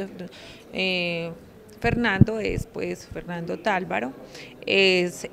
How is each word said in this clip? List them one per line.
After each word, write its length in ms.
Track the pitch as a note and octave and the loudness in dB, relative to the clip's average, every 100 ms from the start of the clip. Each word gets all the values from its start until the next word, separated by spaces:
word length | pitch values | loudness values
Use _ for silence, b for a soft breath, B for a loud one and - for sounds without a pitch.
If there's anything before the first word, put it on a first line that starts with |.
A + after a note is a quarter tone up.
| F#3+ F3 F3 B B B B | -8 -8 -12 B B B B
eh, 580 | - F#3 F3+ F3 E3+ E3+ E3 - - - - | -2 0 2 0 -2 -6 -8 -16 -20 -20 -2
Fernando 640 | A#3 A3+ A#3 F#3+ F#3+ A3 | 0 4 2 6 4 4
es, 260 | G3 - - | -2 -2 -6
pues, 400 | - F3 F3 - | -6 -4 -6 -8
Fernando 460 | - E3 F3 E3 F#3 | -12 -8 -6 -6 -2
Tálvaro, 560 | A3 F#3+ F#3 F#3+ B3 - B B B B | 0 0 0 -2 -4 -8 B B B B
es, 640 | - G3 F#3+ F3+ F3 F3 - | 2 6 6 6 2 -2 -4